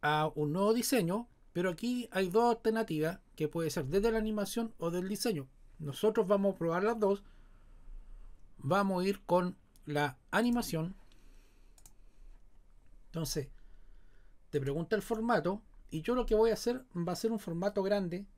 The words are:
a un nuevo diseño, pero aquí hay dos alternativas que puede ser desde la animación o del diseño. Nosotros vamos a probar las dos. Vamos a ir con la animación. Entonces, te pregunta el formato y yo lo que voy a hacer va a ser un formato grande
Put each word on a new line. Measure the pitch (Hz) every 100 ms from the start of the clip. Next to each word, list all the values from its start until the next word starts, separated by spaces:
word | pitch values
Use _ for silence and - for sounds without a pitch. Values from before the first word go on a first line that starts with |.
a | 151 151 156 -
un | 151
nuevo | 165 202
diseño, | 226 240 262 165 196 240 _ -
pero | - 180
aquí | 165 233 247 233
hay | 185 190
dos | 202 240
alternativas | 226 226 220 226 156 156 185 - -
que | 151
puede | 165 160
ser | 175 135
desde | 185 226
la | 220
animación | 214 214 196 - 226 -
o | 165
del | 175 190
diseño. | 208 - 175 131 - - -
Nosotros | 156 135 214 220 185
vamos | 202 196 185
a |
probar | 170 170
las | 202 226
dos. | 208 202 - - - - - - - - - - - - - -
Vamos | 135 185 202 185
a | 185
ir | 202
con | - 175 180 - - - -
la | 147 143 - -
animación. | 190 240 240 240 165 165 - - - - - - - - - - - - - - - - - - - - - -
Entonces, | 165 151 160 135 - - - - - - - - - -
te | 147
pregunta | 131 143 160 214
el |
formato | - 220 226 220 175 208 - - -
y | 160
yo | 160
lo | 254 226
que | 214
voy | 226
a | 214
hacer | - 247 -
va | 175 170
a | 175
ser | 226
un | 226
formato | 196 165 196 202
grande | 190 202 185 175 202